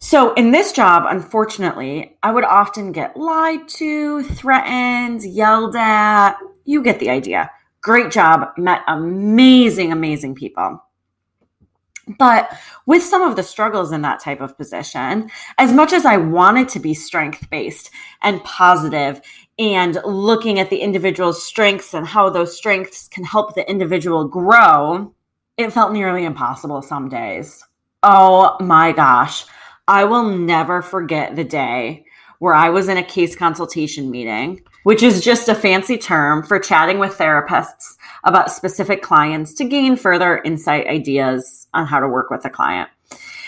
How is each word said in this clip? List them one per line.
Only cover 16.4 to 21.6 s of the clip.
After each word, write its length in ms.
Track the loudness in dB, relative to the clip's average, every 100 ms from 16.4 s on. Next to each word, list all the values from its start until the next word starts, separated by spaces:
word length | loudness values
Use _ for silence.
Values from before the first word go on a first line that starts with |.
| 4 4 0
to 100 | -2
be 140 | -6
strength-based 960 | -6 -4 -6 -6 -8 -10 -10 -8 -10 -14 -20 -20 -6
and 200 | -4 -4
positive 760 | -6 2 4 4 0 -4 -4 -6 -14 -20 _ -4
and 400 | -2 0 -2 -2
looking 540 | -4 -2 0 0 0 -2
at 120 | -2
the 80 | -2
individual's 640 | -2 -2 -2 -2 -2 -2
strengths 500 | -4 0